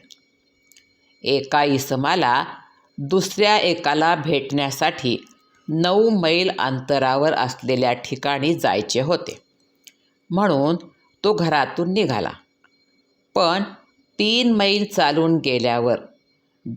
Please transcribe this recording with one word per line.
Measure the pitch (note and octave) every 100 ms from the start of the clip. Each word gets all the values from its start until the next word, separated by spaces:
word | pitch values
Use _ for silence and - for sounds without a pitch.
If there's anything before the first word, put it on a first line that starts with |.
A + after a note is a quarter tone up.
| _ - _ _ _ _ _ _ _ _ _ _
एका | A2+ C3+ C3 D3
इसमाला | D3 C3+ C3 C3 C#3 F3+ C3+ B2+ D#3 - - _ _ -
दुसऱ्या | C#3+ F#3 F#3 - G#3 G#3+
एकाला | F3+ E3 C#3+ D3+ D#3+ E3+
भेटण्यासाठी | D3 F3+ G#3 C#3 C#3 C3 D#3+ E3+ B2+ A2+ - _ _ _ -
नऊ | D#3 F3 G3 A3+ G#3+
मैल | E3 E3 F#3 -
अंतरावर | B2+ C3 B2+ C#3+ C3 C3+ D3+
असलेल्या | - B2+ - B2 C3 B2 B2
ठिकाणी | - C3 C#3+ C#3 C#3+
जायचे | E3 B2 F#2+ D3+ A#2+
होते, | C#3 E3+ - - _ _ _ _ _ _ _ _ -
म्हणून | F3 G#3 D3 C#3+ E3+ - _ _ _
तो | G3
घरातून | G#3 E3 D3+ C3 - F3
निघाला. | F#3+ F3+ A2+ F2+ - _ _ _ _ _ _ _ _ _ -
पण | F3 F3+ G3+ - _ _ _ -
तीन | G#3 A3+ A#3+
मैल | A3 G3 G3+ G#3
चालून | - D#3 D3 E3 E3
गेल्यावर | C#3+ B2 A#2+ A#2+ A#2+ A2+ - _ _ _ _ _ -